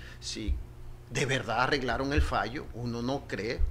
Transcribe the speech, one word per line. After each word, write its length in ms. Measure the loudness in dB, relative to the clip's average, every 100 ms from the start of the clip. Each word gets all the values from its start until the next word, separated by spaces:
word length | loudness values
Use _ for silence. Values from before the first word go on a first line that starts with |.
| -14 -12
si 340 | -8 -4 -2 -2 -4 -12 -12 -12 -6
de 160 | -2 2
verdad 360 | 0 2 2
arreglaron 500 | 4 4 2 0 2
el 100 | 4
fallo. 440 | 4 4 0 -4 -8
Uno 280 | -6 -4 -2
no 240 | 0 -2 -4
cree, 340 | -4 -2 2 2